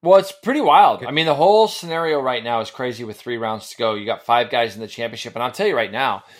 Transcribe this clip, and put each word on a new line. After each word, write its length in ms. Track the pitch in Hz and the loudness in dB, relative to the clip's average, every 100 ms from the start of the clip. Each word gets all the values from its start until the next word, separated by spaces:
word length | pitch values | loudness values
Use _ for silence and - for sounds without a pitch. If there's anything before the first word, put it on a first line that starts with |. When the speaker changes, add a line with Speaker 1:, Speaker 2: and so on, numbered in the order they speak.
Speaker 1:
Well, 200 | 165 196 | 6 4
it's 100 | 185 | 4
pretty 300 | - - 277 | -8 -4 0
wild. 380 | 214 156 196 104 | 6 6 6 4
Speaker 2:
Okay. 80 | 120 | -4
Speaker 1:
I 20 | |
mean, 160 | 147 160 | -2 0
the 80 | |
whole 320 | 143 175 214 214 | 2 4 4 4
scenario 540 | - 175 165 165 151 | 0 -8 -4 -2 -2
right 240 | 131 123 | -2 -4
now 160 | 117 117 | -2 -4
is 100 | 110 | -4
crazy 320 | - 127 113 | -6 -8 -8
with 180 | 117 104 | -12 -12
three 160 | - 120 | -10 -6
rounds 340 | 113 110 - | -6 -6 -10
to 60 | - | -4
go. 180 | 117 107 | -4 -2
You 100 | 104 | -4
got 160 | 107 | -6
five 240 | - 120 117 | 0 0 2
guys 280 | 123 117 101 | -2 -4 -6
in 40 | |
the 60 | 110 | -14
championship. 480 | - 117 117 117 | -10 -10 -8 -12
And 80 | 113 | -8
I'll 80 | 123 | -8
tell 160 | - 208 | -2 -2
you 80 | |
right 160 | 143 107 | -2 -4
now, 320 | 107 135 98 _ - | -2 -4 -4 _ -20